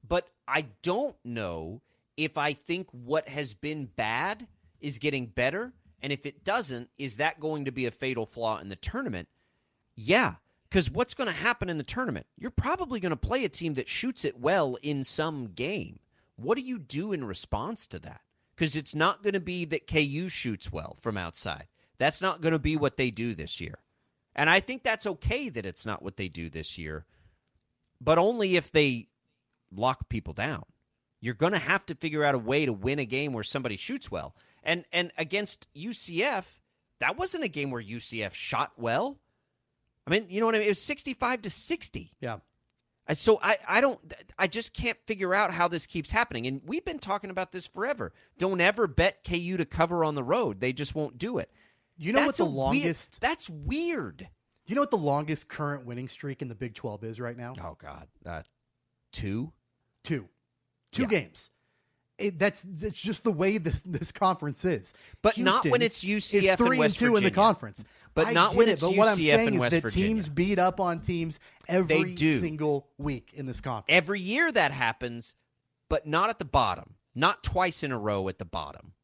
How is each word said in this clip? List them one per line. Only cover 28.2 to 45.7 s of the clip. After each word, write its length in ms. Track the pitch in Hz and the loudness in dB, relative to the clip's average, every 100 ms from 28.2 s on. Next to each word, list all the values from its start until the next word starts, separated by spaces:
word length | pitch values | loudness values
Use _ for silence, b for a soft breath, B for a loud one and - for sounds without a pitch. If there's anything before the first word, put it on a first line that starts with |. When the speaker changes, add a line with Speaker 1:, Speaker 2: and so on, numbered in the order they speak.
| 185 240 196 175 | 6 4 4 2
Speaker 1:
if 160 | - | 4
they 360 | 156 147 120 - _ _ _ _ _ _ | 4 4 2 -8 _ _ _ _ _ _
lock 340 | 92 120 127 - | 0 0 0 -4
people 240 | 113 85 | -6 -6
down. 320 | 76 127 151 - _ _ _ _ _ | -6 -4 -6 -10 _ _ _ _ _
You're 140 | 113 | -8
gonna 240 | 113 165 196 | 0 2 2
have 280 | 139 190 - | 0 0 0
to 80 | |
figure 300 | - 165 151 | -8 -4 0
out 100 | 147 | 2
a 40 | 135 | 2
way 280 | 110 139 147 | 2 0 2
to 60 | |
win 260 | 104 110 143 | 0 -2 -2
a 60 | |
game 280 | 120 131 143 | -2 -2 -2
where 120 | 120 | -4
somebody 320 | 104 139 123 98 | -4 -4 -4 -6
shoots 340 | - 262 - | -8 -8 -6
well. 240 | 90 69 - b b | -8 -8 -14 b b
And, 220 | - 175 - | -4 -4 -2
and 200 | 170 175 - | -2 -2 -4
against 500 | 160 196 208 - - | -4 -2 -4 -8 -14
U 180 | 143 190 | -14 -10
C 300 | 233 - 165 | -8 -6 -2
F, 360 | 247 226 185 - _ _ _ _ | 0 -2 -6 -20 _ _ _ _
that 160 | - 208 | -2 0
wasn't 280 | 370 349 | -4 -2
a 40 | 254 | -4
game 220 | 151 139 | -4 -4
where 100 | 120 | -4
U 200 | 101 117 | -8 -8
C 220 | - 113 | -6 -4
F 120 | 101 | -6
shot 380 | - - 120 - - | -6 -4 -2 -2 -2
well. 420 | 117 123 247 277 _ _ _ _ _ _ _ _ - | 0 0 -2 -6 _ _ _ _ _ _ _ _ -2
I 40 | |
mean, 160 | 185 196 | -2 0
you 120 | 190 | 0
know 60 | 226 | 2
what 80 | |
I 40 | 220 | 2
mean? 80 | 208 | 2
It 40 | |
was 120 | 196 | 0
sixty-five 600 | - 285 - 254 240 254 | 0 -4 -6 -4 -2 -2
to 80 | 202 | -4
sixty. 640 | - - 320 - - 160 _ | -4 -4 -4 -6 -10 -14 _
Speaker 2:
Yeah. 180 | 123 104 _ _ _ _ _ _ - | -8 -8 _ _ _ _ _ _ -4
Speaker 1:
I, 60 | |
so 260 | - - 214 | 0 4 4
I, 160 | 185 208 - | 4 0 2
I 120 | 196 | 4
don't, 160 | 277 - 156 - - - | 4 0 -12 -20 -18 -2
I 80 | 185 | -2
just 260 | - - | 0 -6
can't 240 | - 233 220 - | -4 -4 -4 -6
figure 280 | 208 185 | -4 2
out 160 | 190 208 | 2 2
how 160 | 170 | 2
this 180 | 170 | 0